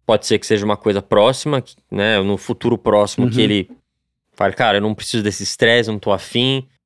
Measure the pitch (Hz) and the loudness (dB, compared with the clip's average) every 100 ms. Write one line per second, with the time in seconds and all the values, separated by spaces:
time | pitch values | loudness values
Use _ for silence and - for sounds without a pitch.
0 | - 110 - 107 - 107 104 104 113 95 | 0 0 2 -2 0 -2 0 -2 -2 -2
1 | - 107 110 131 151 139 - _ _ 101 | 0 4 4 2 -4 -4 -6 _ _ -2
2 | 104 107 98 101 - 113 - 113 - 104 | 0 0 0 -4 -6 -4 -2 -2 2 2
3 | 104 - 123 120 107 104 92 - _ _ | 2 0 -2 2 2 0 -4 -12 _ _
4 | _ _ _ _ 98 - 120 101 107 104 | _ _ _ _ -2 0 2 2 0 -4
5 | - 117 104 95 101 - 117 120 113 104 | -6 -4 -2 -4 -8 0 2 4 0 -4
6 | 107 95 - 120 127 135 131 _ | -2 -2 -2 -2 0 -2 -6 _